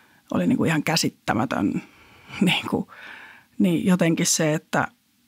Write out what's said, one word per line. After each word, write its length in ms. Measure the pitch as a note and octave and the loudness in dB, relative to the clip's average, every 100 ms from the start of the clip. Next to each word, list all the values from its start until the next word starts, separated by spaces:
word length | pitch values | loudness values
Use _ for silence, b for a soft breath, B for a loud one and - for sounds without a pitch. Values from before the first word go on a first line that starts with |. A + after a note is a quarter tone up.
| b b b | b b b
oli 140 | - - | -2 0
niinku 180 | - D#3 | 2 2
ihan 180 | D#3+ | 0
käsittämätön. 880 | C3+ D#3+ D3 - - A2 A2+ C2+ G2+ | 0 0 -2 -4 -4 -2 -2 -2 -2
<laughs> 680 | - - - - - - - | -2 -8 -20 -20 -20 -18 0
Niinku, 500 | F#3 - - - - B B B B B B - | 0 0 -2 -4 -6 B B B B B B 0
niin 260 | G3 D#3+ G3 | 2 2 2
jotenkin 400 | F3+ E3 E3 F3 | 4 4 2 0
se, 280 | - D#3+ | 0 0
että 340 | D#3 - D3 - - _ _ | -2 -2 -2 -2 -8 _ _